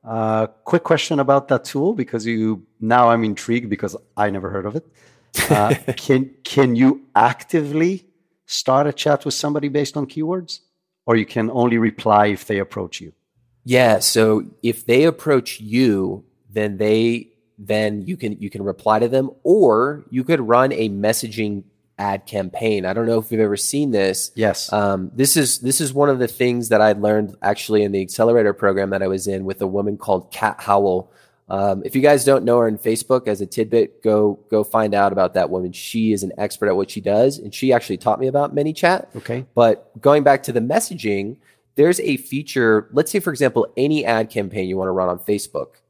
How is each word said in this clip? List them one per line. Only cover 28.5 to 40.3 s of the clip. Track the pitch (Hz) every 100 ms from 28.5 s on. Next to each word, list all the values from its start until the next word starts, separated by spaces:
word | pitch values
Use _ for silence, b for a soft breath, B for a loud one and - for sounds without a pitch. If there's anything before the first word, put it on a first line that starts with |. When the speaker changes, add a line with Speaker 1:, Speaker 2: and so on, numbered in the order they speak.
Speaker 2:
program | 101 101 98 98
that | 95
I | 95
was | 95 98
in | 95
with | 95 95
a | 95
woman | 101 101 104
called | - 95 -
Kat | - 110 -
Howell. | - 101 101 92 92 b b b _
Um, | 95 101 95
if | - 135
you |
guys | 143 143
don't | 127 135
know | 110 120
her | 117
on | 107
Facebook, | 113 117 - 131 113
as | 101
a | 98
tidbit, | - 110 117 107 _
go, | 113 107 107 98 _
go | 110
find | 104 113 107
out | 101 98
about | 95 92
that | 95 80
woman. | 92 90
She | 90 - 113 110
is | 104
an | 95 -
expert | 104 - 104
at | 95
what | 98
she | -
does, | 101 104 131 143
and | 107
she | - 131
actually | 120 - 95
taught | 117 104
me | 131
about | 139 143
ManyChat. | 143 151 156 175 185 - 117
Speaker 1:
Okay. | - 120 131 -
Speaker 2:
But | 117 107 - 113
going | 139 147
back | 143